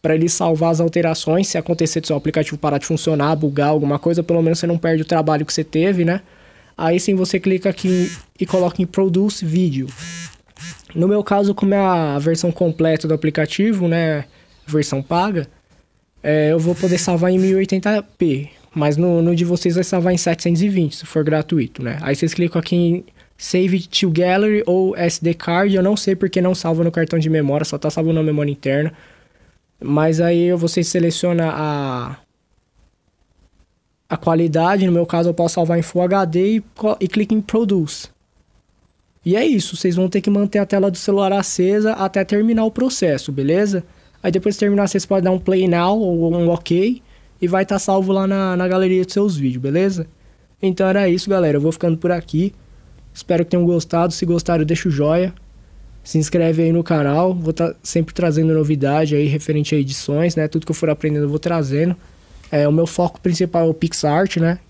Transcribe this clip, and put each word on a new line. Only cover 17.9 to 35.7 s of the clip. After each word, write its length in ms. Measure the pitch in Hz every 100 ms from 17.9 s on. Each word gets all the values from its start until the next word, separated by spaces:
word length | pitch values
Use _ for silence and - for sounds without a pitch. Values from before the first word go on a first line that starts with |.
| 214 202 _
p, 320 | 170 135 143 - _
mas 220 | 160 147 147
no, 240 | 175 170
no 160 | 170 170
de 80 |
vocês 300 | 170 175 180
vai 100 | 170
salvar 300 | 170 185 175
em 20 | 180
setecentos 460 | 180 165 - 170
e 80 | 202
vinte, 260 | 190 156 -
se 80 |
for 180 | - 160
gratuito, 600 | 151 156 147 165 117 -
né? 160 | - 147
Aí 160 | 156 139
vocês 160 | 165
clicam 260 | - 170 170
aqui 160 | -
em 300 | 175 170 175 - _ _ _
Save 440 | - 185 185 185
to 300 | - - 190
Gallery 520 | 160 180 190 214 208
ou 320 | - 185 185 -
S 260 | 170 -
D 120 | 165
Card, 420 | 165 - 170 202 190
eu 60 |
não 160 | 185 208
sei 180 | - 190
porque 240 | 190 190
não 140 | 180
salva 280 | 180 170 165
no 80 | 170
cartão 280 | 165 160 170
de 100 | 156
memória, 380 | 156 143 147 151
só 100 | 143
tá 140 | 156
salvando 240 | 160 160
na 80 | 160
memória 280 | 156 147 147
interna. 400 | 139 135 139 156 - - - _ _ _ _ _ _
Mas 400 | 131 147 160 160
aí 320 | 170 170 175
você 280 | 180 170 185
seleciona 680 | 165 180 170 160 180 170 160
a, 640 | 151 151 147 135 123 123 143 _ _ _ _ _ _ _ _ _ _ _ _ _ _ _ _ _ _ _
a 60 | 156
qualidade, 680 | - 165 165 160 170 196
no 60 | 185
meu 160 | 170 170
caso 220 | 170 170
eu 60 |
posso 200 | 170 170
salvar 240 | 180 165